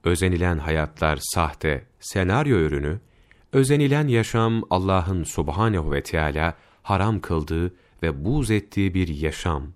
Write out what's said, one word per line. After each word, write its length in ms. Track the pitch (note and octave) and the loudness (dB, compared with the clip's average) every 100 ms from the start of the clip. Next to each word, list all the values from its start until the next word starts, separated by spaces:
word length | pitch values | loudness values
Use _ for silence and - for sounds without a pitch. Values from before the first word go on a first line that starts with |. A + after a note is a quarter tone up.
özenilen 540 | E2 F2 F#2 F2+ F2+ E2 | 0 0 2 2 2 0
hayatlar 600 | D2+ D#2 D2+ - D#2 D2 | 0 -2 -2 -2 -2 -2
sahte, 640 | - - D#2+ - D#2+ C#2 - _ | -4 -2 -2 -2 -2 -2 -6 _
senaryo 580 | - G2+ F#2 A2+ D3 G#2+ | -6 -2 0 0 2 2
ürünü, 420 | D#2 C#2+ D2 F#2 _ _ _ _ _ | 2 0 -2 -6 _ _ _ _ _
özenilen 540 | C3+ C3 D3 C#3+ C#3+ D3+ | 2 4 4 4 2 2
yaşam 560 | A#2 A2 A#2 A2+ A2+ - | 2 2 2 2 0 0
Allah'ın 540 | F#2 F#2+ F#2+ F2 F#2 | 0 2 2 2 -2
Subhanehu 680 | D#2 - D#2+ D#2+ A2+ G2 D2+ | -2 -4 -4 0 0 0 0
ve 120 | C#2+ | -2
Teala 500 | - E2 D#2 D2 E2 - _ _ | -2 -2 0 0 -2 -4 _ _
haram 360 | - G2 G#2 G#2 | -2 0 2 0
kıldığı 540 | - E2 D#2 E2 F2 - _ - | 0 -2 0 -2 -2 -6 _ -6
ve 220 | E2 C#2+ E2 | -4 -2 -2
buğz 260 | C#3 G#2+ | -2 0
ettiği 420 | G#2+ - - F#2+ | 0 0 0 0
bir 140 | F#2 F2 | 2 -2
yaşam. 560 | D2 D#2 D2+ F2+ D2+ D2 | -2 -4 -2 -4 -4 -6